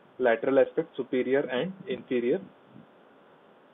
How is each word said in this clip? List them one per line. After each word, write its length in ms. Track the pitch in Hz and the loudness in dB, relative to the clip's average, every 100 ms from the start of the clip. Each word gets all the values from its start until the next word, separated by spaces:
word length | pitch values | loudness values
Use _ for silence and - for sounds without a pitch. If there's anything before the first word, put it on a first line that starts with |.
| - - | -16 0
lateral 400 | 123 113 135 135 | 2 2 2 4
aspect, 360 | 127 - 165 - | 4 0 -6 -6
superior 440 | 120 127 123 135 | -4 -2 0 0
and 320 | 147 127 175 190 - | 0 -2 -4 -6 -10
inferior. 520 | 123 - 123 120 180 196 - - - - - - - - - - _ _ | -8 -4 -2 0 -2 -4 -20 -20 -20 -20 -20 -20 -20 -20 -20 -20 _ _